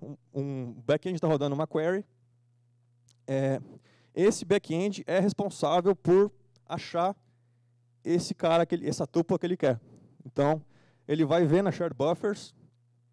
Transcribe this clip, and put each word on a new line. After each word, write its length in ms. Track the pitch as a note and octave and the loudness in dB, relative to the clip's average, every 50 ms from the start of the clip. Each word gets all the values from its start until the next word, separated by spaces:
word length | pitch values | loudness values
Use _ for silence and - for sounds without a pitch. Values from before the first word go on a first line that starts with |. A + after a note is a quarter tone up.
um, 160 | - C#3 D3 - _ _ - | -16 -16 -16 -16 _ _ -8
um 400 | C#3 C#3 C#3+ C#3 C3 B2+ A#2+ A2+ B2+ A#2 | -6 -6 -6 -6 -8 -8 -10 -12 -8 -2
back-end 340 | A#2+ C#3+ D3+ - F#3 F#3 D#3+ | -2 -2 -2 -2 -4 -4 -2
tá 80 | - D#3+ | 0 0
rodando 260 | D#3+ C#3 C#3+ C#3+ C#3 | 0 0 0 -2 -2
uma 140 | C#3+ D#3 D3+ | -4 -4 -4
query. 380 | - D#3+ D#3 E3 F#3 G3 G#3 - _ _ _ _ _ _ _ _ _ _ _ _ _ _ _ _ _ _ _ _ _ _ _ - | -4 -2 0 0 -2 -2 -4 -8 _ _ _ _ _ _ _ _ _ _ _ _ _ _ _ _ _ _ _ _ _ _ _ -6
É, 340 | C3+ C3+ C3+ C3+ C3+ - - - - - - _ _ _ _ _ _ | -4 -2 0 -2 -2 -4 -6 -12 -20 -20 -20 _ _ _ _ _ _
esse 320 | - F3 G3+ G#3+ - - | 2 2 4 2 2 0
back-end 580 | E3 G3 G#3 - - D#3 E3 F#3+ G#3 F#3+ - - | 0 0 0 0 -2 -4 -2 -2 -2 -4 -6 -4
é 140 | - D#3+ F#3+ | -2 0 2
responsável 760 | F3+ G#3 - - G3+ G3 - - - D3 D#3+ F3+ E3+ G3 G3 | 2 2 0 -2 -4 -6 -4 -2 0 2 2 2 4 2 0
por 360 | - - E3 F3+ F#3+ G3+ G#3 - _ _ _ _ _ _ | 2 2 4 4 4 4 2 0 _ _ _ _ _ _
achar 500 | - D#3+ E3 - - - E3+ E3+ F#3+ G3+ - _ _ _ _ _ _ _ _ _ _ _ _ _ _ _ _ - | -10 -10 -10 -8 -6 -2 -2 -2 -2 -2 -6 _ _ _ _ _ _ _ _ _ _ _ _ _ _ _ _ -4
esse 300 | - E3+ F3 F3 - - | 0 0 0 0 -4 -6
cara, 320 | - - E3 E3 E3+ E3+ | -4 0 2 2 2 2
que 100 | - - | 2 -2
ele, 120 | E3+ - D3 | -4 -4 -6
essa 180 | C#3+ - D#3 | -4 -4 -6
tupla 320 | - - E3+ E3+ - F#3+ E3 | -2 0 -2 0 0 0 -2
que 80 | - | 0
ele 120 | E3+ F#3 - | -2 -2 0
quer. 220 | - C#3 B2 A2+ - - - - - _ _ - - | 2 0 0 0 -4 -12 -20 -20 -20 _ _ -20 -20
Então, 380 | - - - C#3+ C#3+ D#3 D#3 - - _ _ _ _ _ _ _ - | -8 -2 0 2 2 2 0 -4 -10 _ _ _ _ _ _ _ -4
ele 180 | D3 D#3+ D#3+ | 0 0 2
vai 200 | C3+ D3+ E3+ F3 | 2 4 2 4
ver 160 | D3 D3+ F3+ | 4 4 4
na 100 | G3+ F#3+ | 4 2
shared 240 | - - F3 E3 C#3 | -2 -2 -4 -6 -4
buffers, 600 | B2 C#3 D#3 E3+ E3 - G#3 G3+ - - - - _ _ _ _ _ _ _ _ _ _ _ | -2 0 0 0 0 -2 -4 -4 -6 -10 -16 -20 _ _ _ _ _ _ _ _ _ _ _